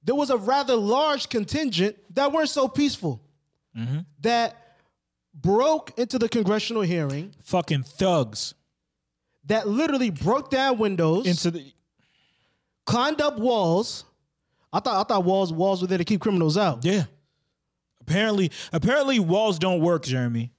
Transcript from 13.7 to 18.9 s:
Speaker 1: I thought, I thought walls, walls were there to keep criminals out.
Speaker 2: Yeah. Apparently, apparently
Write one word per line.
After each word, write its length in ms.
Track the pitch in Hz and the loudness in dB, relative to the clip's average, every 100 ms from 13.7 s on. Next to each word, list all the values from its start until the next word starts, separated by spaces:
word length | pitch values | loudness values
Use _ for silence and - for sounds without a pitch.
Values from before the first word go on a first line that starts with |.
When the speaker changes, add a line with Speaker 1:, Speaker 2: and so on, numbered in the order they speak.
| 170 240 - - _ _ _ _ _ _ | 2 0 -8 -16 _ _ _ _ _ _
Speaker 1:
I 60 | 165 | -4
thought, 200 | 226 262 | -2 -2
I 80 | 269 | 2
thought 160 | 220 180 | 2 2
walls, 280 | 190 190 | 2 0
walls 280 | 160 190 190 | 0 0 0
were 60 | 180 | 0
there 100 | 185 | -2
to 40 | 170 | 0
keep 160 | 208 | 0
criminals 360 | 226 196 160 160 | 0 2 2 2
out. 260 | 196 123 | 0 0
Speaker 2:
Yeah. 200 | 139 202 139 _ _ _ _ _ _ _ _ _ | 0 0 -2 _ _ _ _ _ _ _ _ _
Apparently, 500 | 120 165 220 208 180 - - | -4 0 0 2 0 -2 -6
apparently 460 | 165 156 | -2 2